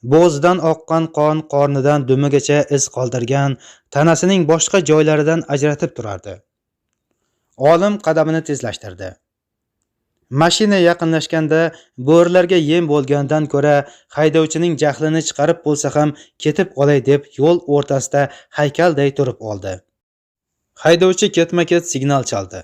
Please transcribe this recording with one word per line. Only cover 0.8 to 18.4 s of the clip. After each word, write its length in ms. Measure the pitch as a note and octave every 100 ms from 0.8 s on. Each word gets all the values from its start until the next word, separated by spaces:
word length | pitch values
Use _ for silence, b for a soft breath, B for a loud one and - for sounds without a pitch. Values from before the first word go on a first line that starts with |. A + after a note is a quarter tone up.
| - E3 D#3+
qon 320 | D#3+ D3+ D#3 D#3
qornidan 600 | C#3+ C#3+ C#3 C3+ D3 B2+
dumigacha 520 | C3 C#3+ C#3 - D3 C#3+
iz 180 | C#3+ -
qoldirgan, 720 | - B2+ B2 A#2+ C#3 C#3 C3 B B B
tanasining 540 | C#3 D#3+ E3 F3+ G3 D3+
boshqa 320 | D#3+ - G3
joylaridan 640 | D3 D3+ D3+ D#3 D3+ E3 -
ajratib 440 | D3 D3 D3 E3+
turardi. 460 | - A2 F#2+ G2+ F#2+ _ _ _ _ _ _ _ _ _ _ _ _
Olim 340 | C3+ E3+ G3 G#3
qadamini 420 | - D#3+ D3+ D#3+
tezlashtirdi. 680 | D#3 C#3 A#2+ G2 G#2 F#2 F#2 F2+ _ _ _ _ _ _ _ _ _ _ _
Mashina 480 | C3+ E3 E3+ G#3 G3
yaqinlashganda 840 | E3+ E3+ E3 D#3+ D3+ D#3+ D#3 D#3 E3 D#3+ B -
bo'rilarga 600 | B2+ E3 F3 F3+ F3 F3+
yem 260 | D3+ E3 E3+
bo'lgandan 560 | D3 C3 C#3+ C#3 D#3 D3
ko'ra 300 | C#3+ D3 C#3+ C#3+ B B
haydovchining 640 | - D#3 D#3 D#3+ D#3+ F3 D3
jahlini 440 | D3 C3 D#3 D#3+
chiqarib 360 | D#3 - D3+ E3
bo'lsa 240 | - D3 C#3+
ham 300 | D3 D3+ D3 B _
ketib 340 | D3+ D3+ F#3+ -
olay 240 | C#3 C#3+ A#2+
deb 260 | C#3+ C#3+
yo'l 240 | - D3 F3 D#3
o'rtasida 640 | C#3+ C#3+ C3+ B2+ C#3+ C#3+ B